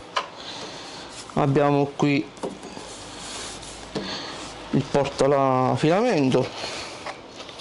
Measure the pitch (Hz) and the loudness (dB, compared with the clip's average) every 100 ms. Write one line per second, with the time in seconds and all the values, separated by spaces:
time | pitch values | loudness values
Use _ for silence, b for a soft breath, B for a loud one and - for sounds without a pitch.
0 | - - - - B B B B B B | -10 -8 -8 -10 B B B B B B
1 | B B - - 147 143 143 143 139 - | B B -6 0 4 6 6 4 2 2
2 | 147 139 - - - - - - - - | 2 2 0 -8 -10 -10 -14 -14 -14 -14
3 | - - - - - - - - - - | -14 -14 -12 -10 -10 -12 -14 -14 -10 -8
4 | B B B B B - - 143 - 143 | B B B B B -12 0 0 4 2
5 | 139 - 135 139 135 127 127 127 147 185 | 2 4 6 6 6 6 4 4 6 6
6 | 247 170 131 127 - B B B B B | 4 4 6 4 2 B B B B B
7 | B - - - - - | B -12 -14 -16 -16 -16